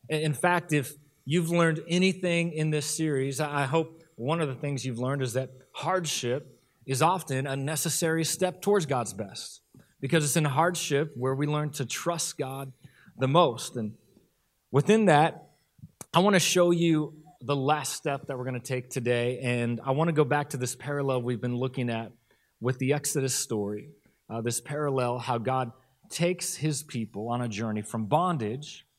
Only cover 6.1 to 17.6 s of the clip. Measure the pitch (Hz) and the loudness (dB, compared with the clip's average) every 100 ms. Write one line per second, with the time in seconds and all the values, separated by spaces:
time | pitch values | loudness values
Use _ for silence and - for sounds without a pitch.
6.1 | - - 156 - - _ _ - 131 160 | -4 -2 -4 -6 -20 _ _ -4 2 4
7.1 | 185 - 131 139 135 139 156 170 - 170 | 4 0 -2 -2 -2 -2 -2 -2 0 2
8.1 | 165 160 - 180 180 - 208 151 131 113 | 2 0 0 -2 0 2 2 4 -2 -2
9.1 | 98 101 - - - _ - _ _ 135 | -6 -10 -10 -14 -16 _ -20 _ _ 0
10.1 | 165 147 170 151 131 170 175 - 143 156 | 2 4 2 2 2 2 2 0 0 0
11.1 | 120 127 135 147 151 151 151 123 - 175 | -2 -2 0 0 0 -2 -4 -6 -4 -2
12.1 | 170 - - 135 135 139 - - _ - | -2 -4 -4 -6 -6 -10 -14 -20 _ -20
13.1 | - 131 151 165 117 - 123 110 - _ | -2 4 6 4 2 -6 -6 -6 -8 _
14.1 | _ _ _ _ _ _ 135 151 214 208 | _ _ _ _ _ _ 2 6 6 8
15.1 | 147 160 - - _ _ _ - _ - | 6 6 0 -18 _ _ _ -20 _ 0
16.1 | 165 196 196 - 180 175 175 170 156 151 | 4 6 6 4 4 4 4 4 4 2
17.1 | - - - 120 143 | -8 -20 -16 -2 0